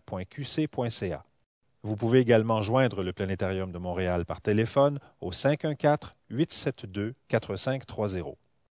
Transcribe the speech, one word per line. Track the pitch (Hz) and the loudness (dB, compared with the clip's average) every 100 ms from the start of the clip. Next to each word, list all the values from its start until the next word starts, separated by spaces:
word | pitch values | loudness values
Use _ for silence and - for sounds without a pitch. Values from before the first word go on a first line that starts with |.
| - | -6
point | 98 92 | -10 -10
q | - 135 | -10 -6
c | - 156 | -2 -2
point | - 120 | -2 -4
c | - 95 | -4 -4
a. | 76 - _ _ _ _ _ | -6 -10 _ _ _ _ _
Vous | 104 107 | -6 -2
pouvez | 113 127 | 4 6
également | 120 113 110 113 | 6 6 4 0
joindre | 104 127 131 98 | 2 2 2 0
le | 92 | -4
Planétarium | 90 95 95 95 95 92 | -2 -4 -2 -2 -2 -4
de | 85 | -6
Montréal | 90 90 92 90 85 | -6 -2 0 0 -2
par | 82 | -4
téléphone | - 104 117 - 143 143 - _ | 0 2 2 4 2 2 -8 _
au | - | -8
cinq | - - 151 160 | -2 2 2 0
un | 147 | 2
quatre, | 151 151 - - - | 2 2 0 -20 -8
huit | 117 165 | -2 -2
sept | - - - 104 | -2 -4 -6 -6
deux, | 95 107 127 - | -6 -6 -6 -2
quatre | 113 - 95 | -2 0 -4
cinq | - 135 - | -2 -4 -6
trois | - 107 | -4 -2
zéro. | 92 73 - _ _ _ | -2 -6 -10 _ _ _